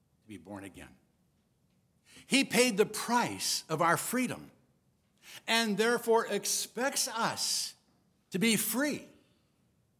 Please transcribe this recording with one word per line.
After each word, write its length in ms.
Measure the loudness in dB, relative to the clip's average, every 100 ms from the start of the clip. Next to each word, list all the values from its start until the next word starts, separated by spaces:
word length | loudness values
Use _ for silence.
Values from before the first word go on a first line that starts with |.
| _ _
to 40 | -20
be 100 | -18
born 260 | -16 -14
again. 320 | -14 -16 -20 -20 _ _ _ _ _ _ _ _ _ _ _ -20 0
He 180 | 2
paid 340 | 4 4 4 4
the 80 | 0
price 800 | -2 -2 0 0 -2 -4 -4 -4
of 120 | 0
our 160 | 2 2
freedom 520 | 0 -2 -4 -6 -12 -20 _ _ _ _ _ _ -20 -14 -2
and 320 | 0 2 2
therefore 480 | 2 2 4 2 4
expects 840 | -2 -2 -2 -4 -4 -2 0 -2
us 680 | 0 -2 0 -2 -2 -4 -10 _ _ _ _ _
to 80 | 0
be 160 | 2 2
free. 500 | 2 0 0 -2 -8 -20 _ _ _ _ _ _ _ _